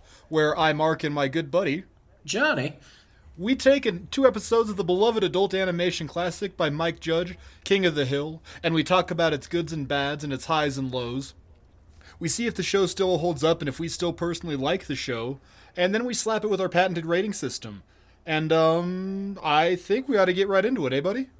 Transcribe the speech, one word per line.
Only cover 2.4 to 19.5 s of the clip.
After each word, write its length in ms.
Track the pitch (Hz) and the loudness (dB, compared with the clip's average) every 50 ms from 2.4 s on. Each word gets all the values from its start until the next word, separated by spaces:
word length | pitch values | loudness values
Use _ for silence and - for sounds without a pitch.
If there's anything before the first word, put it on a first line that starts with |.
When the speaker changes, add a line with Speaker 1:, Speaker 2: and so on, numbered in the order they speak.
| 285 311 277 151 127 156 - - - - - - _ _ _ - - - - - | 2 2 2 0 -2 -4 -6 -10 -18 -20 -20 -20 _ _ _ -20 -20 -20 -12 -6
Speaker 1:
we 180 | 175 220 269 | -2 -2 -2
take 300 | - - 269 277 285 269 | 2 4 4 4 4 2
in 220 | 226 180 175 180 - | -2 -4 -4 -8 -6
two 160 | - - 269 254 | 0 4 4 4
episodes 420 | - 220 - - 226 226 226 214 | 4 2 0 2 2 2 2 2
of 60 | 208 | -2
the 80 | 185 196 | -2 0
beloved 400 | 165 180 185 214 233 226 220 185 | 0 2 4 4 2 2 2 0
adult 300 | 175 151 185 196 190 185 | 0 2 0 0 0 0
animation 540 | 190 190 185 170 170 175 180 175 - 165 143 | 0 0 0 0 0 0 0 -2 -2 -6 -6
classic 500 | - 170 175 180 165 - 208 190 - - | -4 -4 -4 -4 -4 -6 -8 -8 -4 -2
by 120 | 175 151 | -2 -2
Mike 300 | 143 151 165 170 165 - | 0 -2 -2 -2 -4 -4
Judge, 380 | - 160 160 165 175 175 185 - - - - - - | -4 -2 0 0 -2 -4 -8 -12 -18 -20 -20 -20 -2
King 220 | - 196 196 190 | 0 2 2 2
of 100 | 175 156 | 2 2
the 100 | 147 139 | 0 0
Hill, 360 | 123 139 143 147 156 160 165 - - - - | 0 -2 -2 -4 -6 -10 -14 -16 -20 -14 -6
and 120 | - 165 165 | -2 0 0
we 80 | 160 151 | 0 2
talk 260 | - 180 185 170 - | 4 2 2 2 0
about 240 | 180 160 170 160 156 | 0 0 0 0 0
its 140 | 139 - - | -2 -4 -4
goods 240 | - 170 170 147 | -4 -4 -4 -4
and 160 | 165 156 139 127 | -6 -8 -4 -2
bads 360 | 143 143 139 139 147 143 151 | -2 -2 -2 -2 -4 -6 -6
and 100 | 147 135 | -6 -6
its 120 | 131 - | -6 -4
highs 320 | - 165 160 151 147 135 139 | -2 0 0 0 0 -2 -4
and 140 | 135 131 | -4 -4
lows. 420 | 123 127 123 120 123 135 139 - - - - - - - - _ _ _ _ - - - - - - - | -4 -4 -4 -4 -6 -6 -8 -8 -14 -20 -20 -20 -20 -20 -20 _ _ _ _ -20 -20 -20 -20 -20 -14 -6
We 80 | 170 165 | -4 -2
see 180 | - - 240 233 | -2 0 -2 -2
if 80 | - | -2
the 80 | - 180 | -4 -2
show 220 | - - 196 196 | 0 2 2 2
still 340 | 180 190 - 190 185 180 160 | 2 2 0 2 2 2 2
holds 240 | 160 175 170 131 147 | 0 -2 0 2 2
up 160 | 160 170 - | 2 2 2
and 80 | 156 143 | -2 -6
if 100 | 127 - | -6 -6
we 80 | 165 165 | -6 -6
still 240 | - - 175 175 | -4 -4 -4 -4
personally 460 | 165 - 175 170 170 170 - 170 151 135 | -2 -2 -4 -4 -4 -6 -6 -6 -4 -2
like 280 | 131 135 - - - | 0 0 -2 -2 -2
the 100 | - 147 | -6 -6
show, 440 | - - - 123 113 113 123 139 131 - _ - - - - _ - | -6 -4 -4 -4 -4 -4 -6 -8 -10 -14 _ -20 -20 -20 -12 _ 0
and 180 | 180 190 196 | 0 2 2
then 80 | 220 240 | 0 -2
we 100 | 247 233 | -2 -2
slap 300 | - - 220 220 214 - | -2 -2 0 0 0 0
it 60 | 214 | 0
with 100 | 202 185 | 0 0
our 80 | 190 175 | 0 2
patented 360 | - 175 185 190 175 170 160 | 4 4 4 4 0 -2 -2
rating 260 | 165 170 175 196 214 | 0 0 0 0 -2
system. 500 | 196 - - - - - - 110 104 98 - _ _ _ _ _ _ _ _ | -4 -4 -6 -6 -8 -8 -10 -12 -14 -16 -20 _ _ _ _ _ _ _ _
And, 260 | - 156 156 160 156 | -2 -2 0 2 2
um, 880 | 160 160 160 160 160 170 175 175 185 185 190 190 196 196 196 196 196 - | 4 4 6 4 4 2 0 -2 -4 -6 -6 -6 -6 -6 -6 -6 -8 -6
I 340 | - 156 | 0 2